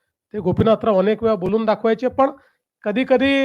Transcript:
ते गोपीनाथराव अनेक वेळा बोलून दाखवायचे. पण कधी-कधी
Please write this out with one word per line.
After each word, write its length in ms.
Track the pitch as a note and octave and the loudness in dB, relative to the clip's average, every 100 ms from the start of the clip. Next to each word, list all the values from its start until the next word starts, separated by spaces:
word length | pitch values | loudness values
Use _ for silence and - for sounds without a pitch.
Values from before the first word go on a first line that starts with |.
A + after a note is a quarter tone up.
| _ _ _ | _ _ _
ते 60 | G#3 | -8
गोपीनाथराव 600 | F3+ F3 G#3 A3 A3+ F#3+ | -2 0 2 2 2 0
अनेक 240 | F#3+ G#3+ | 0 0
वेळा 120 | A3+ G#3+ | -2 -2
बोलून 300 | F#3 G#3+ A3 | -2 -2 0
दाखवायचे. 420 | G#3 A3+ A3 B3 | -2 -2 -2 -2
पण 240 | B3+ C4+ D4 _ _ _ _ | 0 -2 -2 _ _ _ _
कधी-कधी 600 | G#3 G#3 B3+ B3+ C4+ C#4 | -6 -4 0 0 2 0